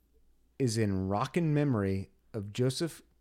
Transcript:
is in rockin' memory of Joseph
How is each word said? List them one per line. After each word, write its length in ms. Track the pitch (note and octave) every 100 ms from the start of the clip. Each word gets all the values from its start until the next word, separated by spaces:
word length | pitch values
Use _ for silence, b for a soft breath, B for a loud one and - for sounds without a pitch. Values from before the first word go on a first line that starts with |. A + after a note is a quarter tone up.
| _ _ _ _ _ -
is 180 | C3 A2
in 300 | G#2 F#2+ F#2+
rockin' 460 | G2+ C3 F3+ D#3+
memory 560 | D3 D3 A2+ G2 F#2+ F#2+ _ _
of 180 | A2+ G2+
Joseph 480 | G#2 B2+ C3 E3 - - _